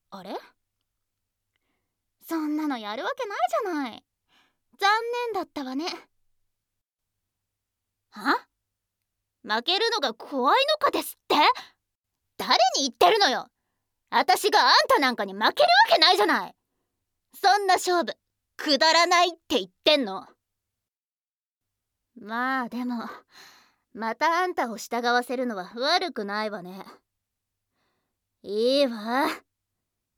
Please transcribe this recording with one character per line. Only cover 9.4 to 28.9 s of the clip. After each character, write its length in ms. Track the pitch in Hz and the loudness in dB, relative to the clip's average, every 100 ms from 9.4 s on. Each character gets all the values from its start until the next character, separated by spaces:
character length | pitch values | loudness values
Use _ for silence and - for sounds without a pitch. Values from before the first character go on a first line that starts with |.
負 200 | 202 214 | -6 -4
け 160 | 240 381 | -2 0
る 120 | 453 | 0
の 100 | 453 | -2
が 140 | 269 | -4
怖 420 | 226 - 277 254 440 | -6 -8 -2 2 2
い 100 | 554 605 | 2 0
の 60 | 571 | 0
か 40 | |
で 120 | - | -2
す 160 | - - | -6 -12
っ 60 | - | -2
て？ 80 | - 359 - - _ _ _ _ _ _ - | 4 4 2 -6 _ _ _ _ _ _ -10
誰 160 | 202 269 740 554 | 0 2 2 0
に 60 | |
言 80 | 269 | -6
っ 20 | |
て 160 | - 415 | 2 4
る 80 | 440 | 4
の 100 | 339 | 2
よ。 220 | 233 - _ _ _ _ _ _ | 0 -6 _ _ _ _ _ _
私 420 | 214 285 392 403 | 0 2 2 2
が 100 | 330 | 4
あ 100 | 254 | 6
ん 20 | 427 622 | 4 4
た 100 | 494 | 4
な 100 | 262 | 2
ん 60 | 226 | -2
か 100 | 196 | -6
に 80 | |
負 60 | 196 | -2
け 40 | |
る 60 | 226 | 0
わ 20 | - 622 740 932 679 | 2 4 6 6 6
け 20 | |
な 140 | 311 | 6
い 40 | 359 | 4
じ 60 | |
ゃ 40 | 403 | 2
な 220 | 240 180 | 0 -4
い。 60 | - _ _ _ _ _ _ _ | -14 _ _ _ _ _ _ _
そ 240 | - 381 403 | -2 2 2
ん 80 | 392 | 2
な 80 | |
勝 320 | 359 - 349 262 | 0 2 0 -2
負、 100 | - _ _ _ - | -8 _ _ _ -10
く 220 | - 269 | -2 2
だ 120 | 320 | 4
ら 140 | 320 349 | 4 4
な 180 | 349 | 4
い 60 | 359 | 2
っ 20 | |
て 260 | 339 - 269 | 0 -4 -4
言 60 | |
っ 60 | 190 _ | -4 _
て 120 | - 302 | 2 2
ん 100 | 220 | 0
の。 200 | 190 - _ _ _ _ _ _ _ _ _ _ _ _ _ _ _ _ _ _ | -8 -14 _ _ _ _ _ _ _ _ _ _ _ _ _ _ _ _ _ _
ま 480 | 254 208 233 254 262 | -20 -10 -8 -4 -4
あ 80 | 240 | -6
で 160 | 233 247 | -8 -6
も、 240 | 240 220 - _ - - _ _ _ _ | -8 -10 -14 _ -20 -20 _ _ _ _
ま 220 | - 226 | -10 -8
た 240 | 226 302 339 | -2 0 0
あ 80 | 370 | -2
ん 80 | |
た 160 | 359 254 | -2 -6
を 80 | 208 | -6
従 280 | - 240 240 | -8 -4 0
わ 140 | 240 | 0
せ 120 | 240 247 | 0 -4
る 80 | |
の 120 | 247 202 | -6 -8
は 160 | 180 226 | -10 -6
悪 360 | 269 349 359 | -2 0 -2
く 120 | 233 | -6
な 180 | 202 208 | -6 -6
い 60 | 214 | -6
わ 120 | 202 | -8
ね。 240 | 175 190 - - _ _ _ _ _ _ _ _ _ _ _ _ _ _ | -14 -16 -20 -20 _ _ _ _ _ _ _ _ _ _ _ _ _ _
い 400 | - 208 240 277 | -8 -2 2 2
い 40 | |
わ。 400 | 269 | 2